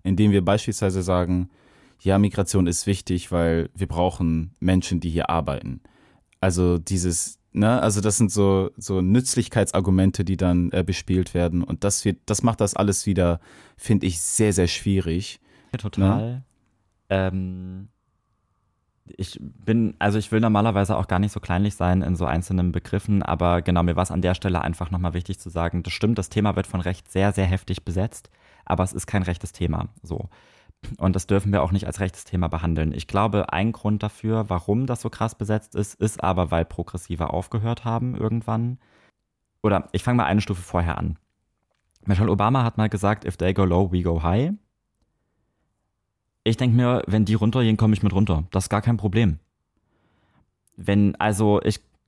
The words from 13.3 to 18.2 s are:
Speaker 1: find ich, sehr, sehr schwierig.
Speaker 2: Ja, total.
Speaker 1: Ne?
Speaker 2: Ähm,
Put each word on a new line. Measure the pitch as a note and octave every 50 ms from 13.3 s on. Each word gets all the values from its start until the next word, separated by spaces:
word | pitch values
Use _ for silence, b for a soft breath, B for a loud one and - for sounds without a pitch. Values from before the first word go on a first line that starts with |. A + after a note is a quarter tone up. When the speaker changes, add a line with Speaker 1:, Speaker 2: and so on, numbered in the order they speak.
| E2+ E2 B B B B B B B
Speaker 1:
find | B - - G#2+ F#2 -
ich, | F2+ E2+ D#2+
sehr, | - - - - A2 G#2+
sehr | F2+ F#2+ F2+
schwierig. | E2+ - - - G2+ G2 F#2+ E2+ E2 D#2+ F2+ G#2 - - - b b b b b b
Speaker 2:
Ja, | b
total. | A#2 - G2 - G2 G2 F#2+ G2 G#2 A2 A#2+
Speaker 1:
Ne? | B2 C3 C3 _ _ _ _ _ _ _ _ _ _ _ _
Speaker 2:
Ähm, | - G2 F#2+ F#2+ F#2 F#2 F#2+ F#2 F#2 F#2 F#2 F#2 F#2 F#2 F#2+ G2+ G#2+ _ _ _ _ _ _